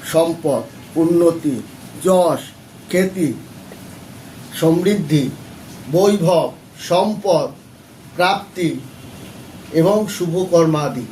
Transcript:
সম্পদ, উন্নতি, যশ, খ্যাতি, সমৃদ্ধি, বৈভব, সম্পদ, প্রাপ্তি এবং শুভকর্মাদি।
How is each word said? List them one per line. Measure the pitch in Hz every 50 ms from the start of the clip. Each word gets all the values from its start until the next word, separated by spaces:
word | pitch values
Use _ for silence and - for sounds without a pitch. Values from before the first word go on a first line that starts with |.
| - -
সম্পদ, | - 160 165 170 160 160 - 151 135 117 - - - - - - -
উন্নতি, | 156 165 170 170 170 170 165 165 165 - 147 131 110 101 - - - - - - - -
যশ, | 180 185 180 175 165 143 127 - - - - - - - - - -
খ্যাতি, | - 180 190 190 - 190 165 135 110 - - - - - - - - - - - - - - - - - - - - - - - - -
সমৃদ্ধি, | 160 165 165 175 185 202 208 - 160 143 156 147 127 123 - - - - - - - - - - - 131
বৈভব, | 147 175 196 208 208 202 165 175 180 160 - - - - - - - - -
সম্পদ, | - 170 180 202 214 214 - - 196 175 151 139 123 - - - - - - - - - - - - -
প্রাপ্তি | - 180 185 202 196 - - - 185 175 156 131 127 131 - - - - - - - - - - - - - - - - -
এবং | - 160 165 190 208 214 214
শুভকর্মাদি। | - - - 180 170 160 185 185 180 170 170 165 160 156 151 147 135 120 123 117 104